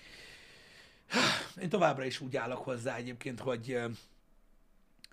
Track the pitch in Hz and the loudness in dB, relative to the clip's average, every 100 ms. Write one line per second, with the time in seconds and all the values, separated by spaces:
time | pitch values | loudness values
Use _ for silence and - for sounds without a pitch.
0 | - - - - - - - - - - | -20 -18 -18 -18 -20 -20 -20 -20 -20 -20
1 | - 240 226 - - - 185 208 160 135 | 0 4 4 4 -2 -6 0 6 6 6
2 | 131 - 131 127 120 127 - 123 120 117 | 0 -2 -2 -2 -2 -4 -4 -4 -2 -4
3 | 123 123 139 120 131 120 113 123 117 110 | -4 -6 -8 -4 -2 -2 0 -2 -2 -4
4 | - - _ - - - - - - - | -12 -20 _ -20 -20 -20 -20 -20 -20 -20
5 | - | -20